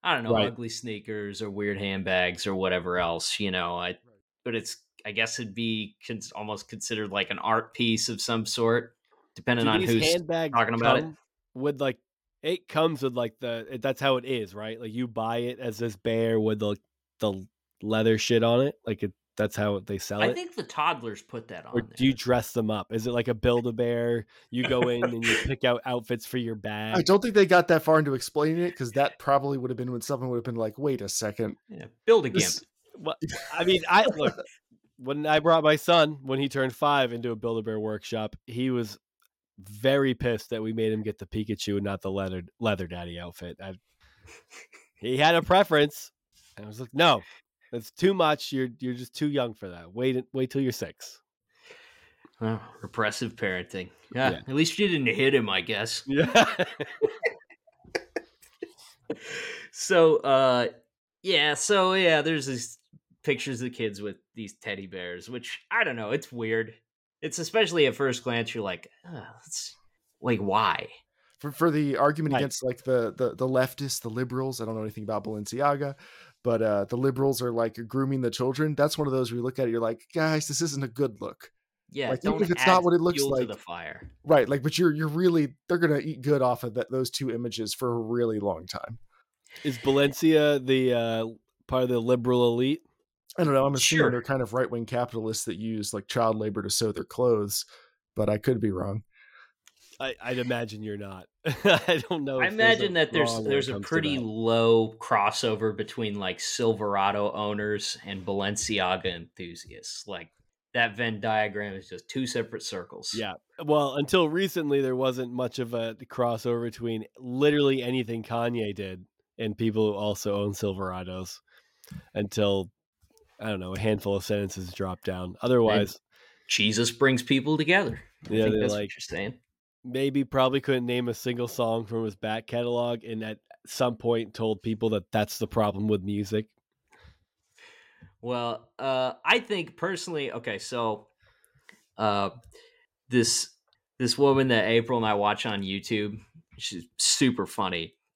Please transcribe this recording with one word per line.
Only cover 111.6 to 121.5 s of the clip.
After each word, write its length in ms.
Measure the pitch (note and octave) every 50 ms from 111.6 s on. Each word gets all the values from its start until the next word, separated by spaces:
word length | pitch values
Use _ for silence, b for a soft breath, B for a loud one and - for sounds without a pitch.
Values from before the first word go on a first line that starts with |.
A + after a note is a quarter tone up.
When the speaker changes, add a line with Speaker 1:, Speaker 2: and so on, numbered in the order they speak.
| G#2 G#2 F#2+
Speaker 1:
is 140 | F#2+ F2+ -
just 220 | F2+ F2 - _
two 160 | - C3+ C3
separate 360 | A#2+ - B2 A2+ A2+ - - -
circles. 500 | - - F#2 F2 - - F#2 - - -
Speaker 2:
Yeah. 220 | A2+ A2 G2+ F#2 - _ _ _ - E3
Well, 300 | D3 D3+ D3+ C#3+ C#3 B2+
until 320 | D3 C#3+ C#3 - F#3 E3+ D3+
recently, 520 | D#3 F3 G3 F#3 - F3+ D#3 D3 C#3+ C#3
there 160 | C3+ C3 B2+
wasn't 360 | B2+ C3 C3 B2+ B2+ B2+ A#2+ A#2+
much 260 | B2 B2+ B2+ - -
of 140 | B2+ A2+ A#2+
a 200 | A#2 A2+ A2+ A2
crossover 680 | G#2+ B2 _ - - B2 A#2+ A#2 A2+ - B2 A#2+ A#2 A#2
between 400 | A#2+ A2 - A#2 A#2 A2+ A2 G#2+ - _ -
literally 640 | B2+ B2 B2 C3 C#3+ D3 D3 D3 C#3+ C#3 C3+ C3 B2
anything 400 | B2 B2+ C3 B2 G#2+ A#2 A2+ A2
Kanye 520 | - A#2 A#2 A#2 A#2+ A#2+ A#2+ A2 G#2 G2+
did 320 | F#2+ G2+ F#2+ F#2 F2+ F#2 _ _ _ _ _ _ -
and 180 | A2+ A2 G#2
people 340 | - A2+ A2+ G#2 A2 A2 G#2+ G#2
who 40 |
also 460 | G2 G#2 G#2 G2+ - - G#2+ G2+ G2+ G2+
own 100 | G#2 G2+
Silverados 880 | - - G2+ F#2+ F#2+ F#2+ F#2 F#2 F#2 F#2 F2+ F#2 F#2 F#2+ F2+ - - _ B